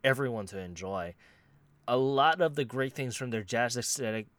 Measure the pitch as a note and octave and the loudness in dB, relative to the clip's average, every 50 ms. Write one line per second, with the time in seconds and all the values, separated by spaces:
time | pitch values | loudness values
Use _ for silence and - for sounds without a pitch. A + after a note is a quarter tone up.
0 | - C3+ C3 B2+ C#3 B2 A#2 A2 G2+ F2+ G2+ G2 F#2 F2+ F2 E2 F#2+ F#2+ G2 F#2 | 2 2 2 2 0 -2 -2 -4 -6 -6 -8 -8 -8 -8 -10 -8 -6 -4 -4 -4
1 | E2+ F2 F2 _ _ - _ _ _ _ _ _ _ _ _ _ _ - B2 C3 | -4 -6 -8 _ _ -20 _ _ _ _ _ _ _ _ _ _ _ 0 2 2
2 | C3 C3+ C#3 C3+ C#3+ D#3+ D#3+ F#3 E3+ D#3+ C#3+ D3+ C3+ A2+ B2 C3 C3 C3+ - - | 4 4 4 6 6 6 6 4 2 2 2 0 -2 -2 -2 -2 -2 -2 -2 -4
3 | C3+ B2 A2+ - C3 B2 A2+ A2 G#2 - A#2+ A#2 B2 A#2+ A#2+ B2 A2+ - - - | -6 -4 -4 -6 -4 -2 -2 -4 -2 -2 0 0 0 0 0 -2 -2 -2 -2 -2
4 | B2+ A2 A2 A2 G#2+ - _ | -2 -2 -2 -4 -6 -8 _